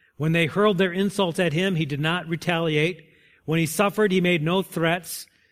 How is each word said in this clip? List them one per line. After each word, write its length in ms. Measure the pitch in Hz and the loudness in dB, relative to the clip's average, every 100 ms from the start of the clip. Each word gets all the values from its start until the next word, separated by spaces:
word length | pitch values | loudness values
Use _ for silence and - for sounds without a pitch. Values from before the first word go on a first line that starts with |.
| _ - | _ -4
When 140 | 156 | 0
they 120 | 165 | 2
hurled 320 | 160 185 214 180 | 2 2 2 4
their 160 | 190 | 0
insults 460 | 180 202 196 180 160 | 0 -2 0 -2 0
at 160 | 175 | 0
him, 220 | 151 196 165 | 0 0 0
he 100 | 151 | -2
did 140 | 143 | -2
not 280 | 160 175 165 | -2 -2 -4
retaliate. 760 | 165 175 165 165 147 165 - - _ _ _ - | -6 -2 -2 0 0 0 -4 -14 _ _ _ -2
When 120 | 165 | 0
he 60 | |
suffered, 480 | 156 - 202 214 214 | 0 0 0 2 2
he 80 | 185 | 2
made 220 | 180 175 | 2 2
no 180 | 151 190 | 0 -2
threats. 680 | 185 165 165 175 - - - _ _ | -2 -2 0 -2 -6 -14 -16 _ _